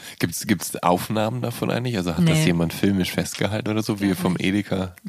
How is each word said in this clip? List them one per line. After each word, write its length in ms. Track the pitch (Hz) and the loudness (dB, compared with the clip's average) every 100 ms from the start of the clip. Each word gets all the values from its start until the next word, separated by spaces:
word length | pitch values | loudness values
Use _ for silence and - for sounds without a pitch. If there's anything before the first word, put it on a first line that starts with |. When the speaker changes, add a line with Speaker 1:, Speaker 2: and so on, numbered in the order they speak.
| - - | -10 -6
Speaker 1:
Gibt's, 280 | 87 - - | -4 -2 -2
gibt's 340 | 92 - - | -2 -2 -2
Aufnahmen 600 | 87 90 - 110 110 123 | 2 2 2 0 0 -2
davon 280 | 117 - - | -4 -2 -2
eigentlich? 260 | - 123 113 | 0 -2 -2
Also 160 | 87 80 | 0 2
hat 120 | 82 | 4
das 100 | 113 | 4
Speaker 2:
Nee. 80 | 87 | 4
Speaker 1:
jemand 260 | 85 82 | 2 0
filmisch 400 | - 101 98 87 | 2 2 2 0
festgehalten 580 | - 80 - 104 107 101 | -2 -4 -2 -2 -2 -2
oder 120 | 110 | -2
so, 160 | 110 101 | -2 0
wie 40 | 101 | 0
ihr 80 | |
Speaker 2:
Glaub 80 | 87 | 2
Speaker 1:
vom 100 | 92 | 0
Speaker 2:
nicht. 140 | 85 92 | 0 0
Speaker 1:
Edeka 500 | 101 - 92 92 - | 0 0 -2 -4 -8